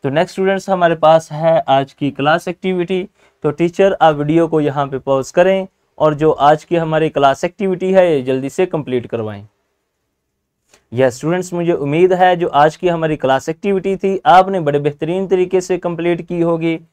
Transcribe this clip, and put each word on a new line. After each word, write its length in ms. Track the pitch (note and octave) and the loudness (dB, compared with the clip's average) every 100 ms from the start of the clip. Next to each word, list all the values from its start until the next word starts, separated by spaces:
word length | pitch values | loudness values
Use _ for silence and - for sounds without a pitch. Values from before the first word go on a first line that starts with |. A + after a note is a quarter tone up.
तो 80 | C#3 | -2
नेक्स्ट 220 | C#3+ F3+ | -2 -2
स्टूडेंट्स, 380 | - F#3+ G3 F#3+ | -2 -2 -2 -2
हमारे 240 | F#3 E3+ | 0 0
पास 380 | E3 D#3+ D#3+ - | 2 4 4 0
है 320 | D3+ E3 E3 - | -4 0 0 2
आज 240 | C3+ C#3 | 0 0
की 180 | _ C#3+ | _ -6
क्लास 380 | C#3 D3 E3+ F#3 | -2 -2 0 -4
एक्टिविटी। 600 | F3 F#3+ F#3 E3+ F#3 G3 _ _ _ | -6 -4 -4 -2 -4 -6 _ _ _
तो 80 | D3+ | -6
टीचर, 460 | D3+ E3+ F3 G3 - | -2 -4 2 2 4
आप 120 | D#3+ | 2
वीडियो 340 | D3 D3 E3 D#3+ | 2 0 2 2
को 120 | D#3+ | 0
यहाँ 260 | D3 C#3 C#3 | -2 -2 -4
पे 120 | C3 | -6
पॉज 320 | C3+ C3+ C3 | -2 -2 0
करें 360 | - F3+ F#3+ F#3+ _ _ - | 2 2 2 -4 _ _ 0
और 160 | D3+ | 0
जो 160 | D3 D#3 | 2 0
आज 340 | - C#3 D#3 | 4 4 4
की 120 | - E3+ | 0 -4
हमारी 320 | E3 D#3 D#3 | 0 -2 0
क्लास 360 | C#3 C#3 C3+ | 2 0 2
एक्टिविटी 480 | F3 _ F#3+ F3+ F#3 | -6 _ -4 -2 2
है, 240 | F#3+ F3+ D3 | 4 4 2
ये 60 | |
जल्दी 260 | B2 C3 C3+ | 0 -4 -4
से 180 | - F#3 | -4 -4
कंप्लीट 400 | E3 B2 B2 A2 | -4 -4 -6 -4
करवाएं। 400 | A#2 A2 G#2 G#2 _ _ _ _ _ _ _ _ _ _ _ _ _ _ | -8 -8 -10 -18 _ _ _ _ _ _ _ _ _ _ _ _ _ _
यस 240 | A#2 C3 A#2+ | 0 0 0
स्टूडेंट्स, 360 | D3+ F3+ F3+ | -4 -4 -4
मुझे 200 | F3 E3+ | -4 -2
उम्मीद 400 | E3+ C#3 D#3 F#3 | -2 -2 2 2
है 240 | F#3 F#3 F3+ | 4 2 2
जो 120 | E3+ | 0
आज 280 | C#3+ D#3 - | 2 2 2
की 120 | F3+ | -2
हमारी 280 | E3+ D#3+ D#3 | -2 -2 -2
क्लास 320 | C3 C3+ - | 0 -2 -2
एक्टिविटी 480 | D#3+ G3+ F#3+ F#3 F#3+ | -6 -2 -2 -2 -4
थी, 240 | G3 F#3+ - | -2 -2 4
आपने 340 | F3 F#3+ G3 | 4 4 -2
बड़े 180 | D3+ C#3+ | -2 0
बेहतरीन 480 | D3 C#3+ D#3 F#3 F#3+ | -2 -4 -6 -4 -2
तरीके 340 | F#3+ F3+ F#3 | 0 0 -2
से 180 | F3+ F3+ | -2 -4
कंप्लीट 440 | F3+ E3+ F3 E3+ | -4 -4 -2 -4
की 180 | E3+ F3 | -4 -4
होगी। 400 | E3+ E3 E3 E3 E3 | -2 -2 -2 -6 -10